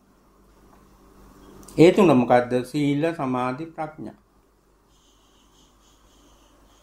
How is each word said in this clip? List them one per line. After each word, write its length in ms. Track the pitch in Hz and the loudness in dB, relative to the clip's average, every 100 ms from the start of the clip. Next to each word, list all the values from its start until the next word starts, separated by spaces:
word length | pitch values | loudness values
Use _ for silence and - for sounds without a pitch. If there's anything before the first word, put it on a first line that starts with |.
| _ _ _ _ _ _ _ _ _ _ _ - - - - - - - | _ _ _ _ _ _ _ _ _ _ _ -20 -20 -20 -20 -20 -8 4
ඒ 160 | 160 | 4
තුන 200 | 180 185 | 6 4
මොකද්ද? 400 | 127 120 123 120 123 | 4 2 2 0 -6
සීල, 400 | 120 151 143 143 165 | -6 -6 -4 -2 -4
සමාධි, 540 | 160 135 127 127 131 160 | -6 -8 -6 -6 -8 -14
ප්‍රඥා. 500 | 160 151 - 107 - _ _ _ _ _ _ _ _ _ _ _ _ _ _ _ _ _ _ _ _ _ _ _ _ _ _ | -14 -14 -14 -18 -20 _ _ _ _ _ _ _ _ _ _ _ _ _ _ _ _ _ _ _ _ _ _ _ _ _ _